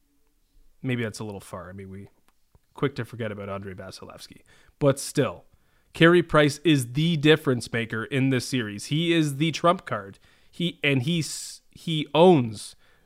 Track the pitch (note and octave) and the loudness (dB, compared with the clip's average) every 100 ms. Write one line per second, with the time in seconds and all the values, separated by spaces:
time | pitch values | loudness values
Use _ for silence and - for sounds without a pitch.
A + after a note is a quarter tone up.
0 | _ _ _ _ _ _ _ _ C3 A#2+ | _ _ _ _ _ _ _ _ -6 -4
1 | A2 - G#2+ G2 - F#2+ F2+ G2 F#2+ F#2+ | -6 -8 -12 -12 -14 -16 -14 -16 -16 -18
2 | G2 _ _ _ _ _ _ - C#3 C3 | -20 _ _ _ _ _ _ -6 -6 -6
3 | A2+ A2+ A2 G2+ G2 G2 G2 F#2 F#2+ - | -12 -8 -8 -8 -10 -10 -10 -14 -16 -18
4 | F#2 - - - _ _ _ - C#3+ C3+ | -20 -20 -20 -20 _ _ _ -2 0 0
5 | - D3+ A2+ E2+ _ _ _ _ _ - | -4 -2 -2 -4 _ _ _ _ _ 4
6 | E3 F3 E3+ D#3 D3 - E3+ D3 A#2+ C3 | 6 6 4 4 2 2 2 2 2 -2
7 | E3 D#3+ D3+ D#3 C#3+ B2 - A#2 A2+ A2 | 0 2 4 4 4 -2 -2 -6 -6 -6
8 | A2 C#3 C3+ B2+ - C3 G#2 G2+ - D3 | -4 0 0 0 -2 -4 -4 -8 -4 -2
9 | E3+ E3 D3+ C3+ D#3+ - F3 F3+ - A2+ | 0 2 0 0 -2 0 0 0 -2 -10
10 | G2 - _ _ _ - E3+ - D3 C#3 | -10 -18 _ _ _ -4 -4 -2 0 0
11 | C3 E3+ C#3+ - - - _ - - D#3 | 0 -2 -4 -8 -14 -18 _ -14 -6 -4
12 | - D3+ F#3 D#3+ A#2 G#2 - - _ _ | 0 6 8 8 4 -6 -16 -20 _ _